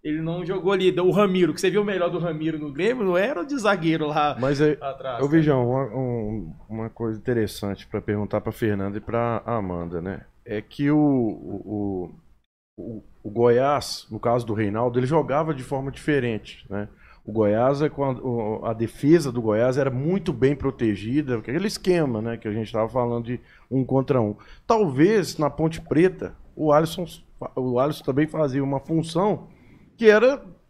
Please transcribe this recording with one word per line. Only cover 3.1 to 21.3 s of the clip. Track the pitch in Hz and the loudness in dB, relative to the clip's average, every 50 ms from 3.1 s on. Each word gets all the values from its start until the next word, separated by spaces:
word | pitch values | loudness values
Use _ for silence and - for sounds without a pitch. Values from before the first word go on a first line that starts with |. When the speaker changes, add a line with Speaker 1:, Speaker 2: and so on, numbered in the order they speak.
| 175 180 | 2 2
Speaker 1:
era | 196 247 302 349 | 2 0 -2 -4
o | 320 | -4
de | 269 294 269 | -4 -4 0
zagueiro | 202 208 202 160 160 160 156 156 151 | 2 2 2 2 2 0 0 0 0
lá | 147 151 156 147 147 135 113 | -2 0 0 0 0 0 0
Speaker 2:
Mas | 127 135 147 135 | 0 0 2 4
é, | 151 151 147 - | 2 2 2 0
Speaker 1:
atrás, | - 139 135 - 135 131 123 117 | -6 -10 -10 -8 -8 -8 -4 -2
Speaker 2:
ô, | 135 | 0
Speaker 1:
né? | 143 | 4
Speaker 2:
Virgão, | 156 165 156 151 139 131 123 120 | 4 4 6 6 4 4 2 2
uma, | 127 131 135 | 0 -2 -2
um, | 107 101 131 131 123 120 117 107 104 110 107 87 80 82 - - - | -4 -4 -4 -4 -4 -4 -4 -4 -4 -6 -6 -8 -10 -14 -16 -14 -12
uma | 110 110 110 113 | -8 -8 -8 -8
coisa | - - 120 113 110 104 | -8 -6 -6 -6 -6 -4
interessante | - 127 123 113 107 95 - - 107 101 98 - - | -4 -2 0 0 0 -2 -4 -6 -6 -6 -6 -8 -10
pra | - - 104 | -8 -8 -6
perguntar | - - 104 104 104 98 - 107 | -2 -2 -2 -2 -2 -2 -4 -4
pra | - 113 | -4 -4
Fernanda | 110 - 117 110 104 98 95 98 101 | -4 -2 -2 0 0 -2 -4 -4 -6
e | 107 | -8
pra | - - 107 117 117 117 117 107 - | -2 0 2 2 2 0 -2 -2 -2
Amanda, | 117 117 113 98 92 90 87 85 85 85 82 | -2 -2 -2 -2 -2 -4 -4 -4 -4 -4 -4
né? | 85 95 92 80 - - _ _ _ | -4 -6 -8 -8 -12 -18 _ _ _
É | - 104 107 | -8 -8 -8
que | 107 _ - - 143 143 | -8 _ -6 -2 0 2
o, | 151 | 4
o, | 151 151 147 139 127 117 107 87 - - - 104 95 - 101 107 104 101 101 98 92 87 85 - - _ _ _ _ _ _ _ _ _ _ _ | 4 4 4 4 2 2 0 -2 -6 -10 -10 -10 -10 -8 -6 -4 -4 -4 -4 -4 -6 -8 -10 -12 -20 _ _ _ _ _ _ _ _ _ _ _
o, | - | -16
o, | - - - 101 - - - _ - | -14 -12 -12 -14 -16 -20 -20 _ -14
o | 110 | -6
Goiás, | 104 113 120 120 117 123 131 139 147 131 - - - - - _ | 0 2 4 4 4 4 4 2 0 0 -2 -6 -12 -12 -12 _
no | 110 104 | -12 -4
caso | - 120 120 123 117 | 0 0 0 0 0
do | 110 104 | -2 -2
Reinaldo, | 107 110 101 101 110 120 127 120 123 | -2 -2 -2 0 0 -2 0 0 0
ele | 123 | 0
jogava | 131 160 156 143 - 139 147 160 160 | 2 0 0 0 0 -2 -2 -2 -2
de | 151 127 127 | -6 -8 -8
forma | - 143 135 135 139 | -8 -6 -6 -6 -8
diferente, | 123 - - 156 147 139 120 120 110 104 - - - - - - | -10 -6 -2 0 0 0 0 -2 -4 -6 -8 -14 -20 -20 -14 -10
né? | 95 101 104 104 - _ - - - - _ | -8 -8 -8 -10 -14 _ -20 -20 -20 -18 _
O | - | -6
Goiás, | 107 113 107 101 104 110 120 135 143 139 | 0 2 2 2 4 2 2 2 2 0
é | 151 143 | -2 -4
com | 147 139 139 | -2 -4 -4
a, | 135 | -4
o, | 127 117 - 131 120 117 110 104 110 - - | -4 -4 -6 -6 -4 -4 -4 -4 -6 -4 -4
a | 117 | -6
defesa | 113 110 117 104 - - - 143 165 170 143 135 | -4 -2 -4 -6 -4 0 4 6 6 6 4 0
do | 117 123 | -4 -2
Goiás | 110 110 104 107 120 131 127 | 0 2 2 4 2 2 2
era | 147 135 135 | 2 0 0
muito | 123 127 139 160 185 196 - 190 | -2 -2 -2 0 -2 -2 -2 -4
bem | 143 113 131 139 143 | 0 2 2 2 2
protegida, | 139 135 135 127 - 123 110 104 92 101 113 127 151 147 127 | 0 -2 -4 -2 0 0 0 0 -2 -4 -2 -2 -2 -2 -2